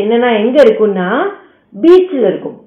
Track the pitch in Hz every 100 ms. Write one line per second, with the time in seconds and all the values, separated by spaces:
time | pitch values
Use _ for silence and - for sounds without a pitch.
0 | 202 233 247 220 220 285 240 214 214 190
1 | 180 240 403 - _ _ _ 196 320 370
2 | 370 277 202 160 - 110